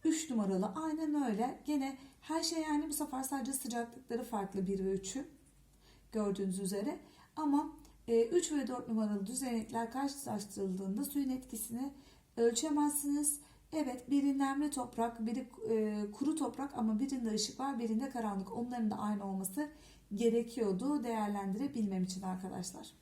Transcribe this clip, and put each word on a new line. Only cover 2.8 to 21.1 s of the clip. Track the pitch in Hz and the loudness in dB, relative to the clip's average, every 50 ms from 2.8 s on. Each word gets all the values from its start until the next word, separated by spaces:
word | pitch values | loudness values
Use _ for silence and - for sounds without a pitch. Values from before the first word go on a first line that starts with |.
| 302 320 | 2 0
bu | 302 | -2
sefer | - 302 285 - 262 262 | -2 -2 -2 -2 -4 -4
sadece | - 277 269 226 269 277 | -2 -2 -2 -2 -2 -4
sıcaklıkları | - - 226 233 233 233 233 - - - - 233 233 254 | -4 -4 -2 -2 -2 -2 -4 -6 -16 -10 -4 -4 -4 -2
farklı | - - 208 196 196 - 190 190 | -2 -2 -2 -2 -2 -2 -2 0
bir | 185 196 190 190 | 0 0 0 0
ve | 190 190 | 0 0
üçü | 190 190 - - 269 294 - - - - - - - - - - - - - - - - - - | 0 -2 -4 -6 -6 -6 -8 -12 -20 -20 -20 -20 -20 -20 -20 -20 -20 -20 -20 -20 -20 -20 -6 -2
gördüğünüz | 220 208 202 190 - 196 190 180 190 | 0 0 0 0 0 0 -2 -2 -2
üzere. | 202 185 202 196 208 269 349 - - - - - - - _ | -2 -2 -2 0 0 -2 -4 -4 -10 -18 -20 -20 -20 -14 _
Ama, | - 311 294 277 285 302 - - - - - - - - - | -2 2 4 4 4 2 2 -6 -14 -20 -20 -20 -16 -2 4
e, | 233 226 233 | 6 6 6
üç | 233 - 349 339 320 311 | 6 4 4 4 4 0
ve | 285 262 220 | 0 0 0
dört | 254 247 247 - | -2 -4 -4 -2
numaralı | 226 220 220 208 208 202 190 | 0 0 2 2 2 0 -2
düzenekler | 196 254 254 277 254 240 226 220 - - 226 233 226 226 | -2 -2 -2 -2 0 0 0 -2 -2 -2 -2 -2 -2 -2
karşılaştırıldığında | 262 277 277 277 - - 240 220 208 196 - - - 196 190 185 185 196 190 196 220 285 | 0 0 0 -2 -4 -6 -4 -4 -4 -4 -6 -4 -4 -2 -2 -2 -2 -2 -2 0 0 -2
suyun | 285 - 285 277 262 | 0 0 0 0 0
etkisini | 254 254 - - - 220 220 - 233 240 262 277 277 - - - - - - _ _ | 0 -4 -4 -8 -8 -8 -8 -6 -4 -4 -4 -4 -6 -10 -20 -20 -20 -20 -20 _ _
ölçemezsiniz. | - 233 233 233 233 - 311 294 294 294 294 294 - - 285 285 294 294 294 - - - - - - - - - | 4 4 4 4 4 0 2 2 4 4 4 2 0 0 2 2 2 2 0 0 -2 -6 -16 -20 -20 -18 -6 -2
Evet, | 311 294 254 254 254 - - | -2 -2 -2 -2 -6 -2 2
biri | 277 285 269 285 277 277 | 4 4 6 4 4 4
nemli | 277 269 277 277 294 294 | 2 2 2 2 0 0
toprak, | 294 262 247 240 - - 226 233 226 - 220 | 0 -2 -4 -4 0 0 0 0 0 -2 -2
biri, | 220 233 262 254 - - - 453 214 | 0 0 -2 -4 -6 -10 -8 -2 0
e, | 226 220 214 214 214 208 208 202 208 | 2 4 4 2 2 0 -2 -4 -4
kuru | - 277 285 311 | -2 0 0 2
toprak | 320 285 233 - - - - - - | 2 0 -2 -2 -4 -6 -6 -2 0
ama | 220 220 220 214 | 2 2 2 2
birinde | 262 277 277 254 233 220 214 | 2 0 0 0 0 0 0
ışık | 208 - - - - | 0 0 -2 -4 -4
var, | 262 277 269 226 | -2 -2 -2 0
birinde | 240 220 220 220 269 269 | 0 0 0 0 0 -2
karanlık. | - 254 226 208 202 196 190 - 226 | -4 -2 -2 -2 -2 -2 -4 -4 -4
Onların | 240 240 247 247 240 226 214 | -6 -4 -4 -2 0 0 0
da | 208 202 | 0 0
aynı | 208 208 214 202 202 | 0 0 0 0 -2
olması | 196 190 190 190 - - 294 302 294 - - - - - - - - 208 | -2 -2 -2 -2 -2 -2 -2 -4 -4 -6 -14 -20 -20 -20 -20 -12 -8 -2
gerekiyordu | 202 233 233 226 233 233 233 - - 226 202 190 180 247 269 294 294 233 | 4 4 6 6 6 2 2 -2 0 0 2 2 2 2 2 2 2 2
değerlendirebilmem | 240 | 0